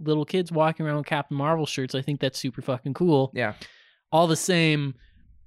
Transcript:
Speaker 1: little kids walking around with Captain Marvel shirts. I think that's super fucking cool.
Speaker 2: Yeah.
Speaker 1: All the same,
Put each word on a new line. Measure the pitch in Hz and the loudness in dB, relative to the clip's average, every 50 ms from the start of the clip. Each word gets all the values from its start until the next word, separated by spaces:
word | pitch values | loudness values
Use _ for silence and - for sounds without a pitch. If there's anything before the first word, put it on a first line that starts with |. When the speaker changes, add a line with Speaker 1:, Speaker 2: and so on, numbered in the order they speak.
Speaker 1:
little | 160 151 151 151 147 | -2 0 0 0 0
kids | - - 185 175 165 | 0 -2 -2 -2 -2
walking | 165 156 156 160 160 - 160 | 0 0 2 2 0 -2 -2
around | 151 147 147 | -2 -2 -4
with | 143 - | -4 -4
Captain | 165 147 139 - 151 139 | -4 -4 -4 -4 -4 -2
Marvel | 139 151 165 160 151 | 0 0 0 0 0
shirts. | - - 139 131 127 - | -2 -4 -4 -4 -4 -4
I | 131 | -4
think | 135 - 147 139 | -4 -4 -4 -2
that's | 143 131 - - | -2 -4 -2 -4
super | - 135 - - | -6 -6 -6 -6
fucking | - - 131 123 - 143 131 | -4 -4 -4 -4 -4 -6 -4
cool. | - 175 180 156 135 135 - - | 0 2 4 4 4 4 2 0
Speaker 2:
Yeah. | 123 120 104 104 - - - - _ _ _ _ _ _ _ | -2 -2 -2 -4 -6 -14 -20 -20 _ _ _ _ _ _ _
Speaker 1:
All | - 160 175 165 | 2 4 4 4
the | 160 | 2
same, | - - - 180 170 165 156 151 147 143 139 131 - _ - _ _ - _ - - - | 0 0 2 2 4 4 4 2 2 0 -4 -6 -10 _ -20 _ _ -20 _ -20 -20 -20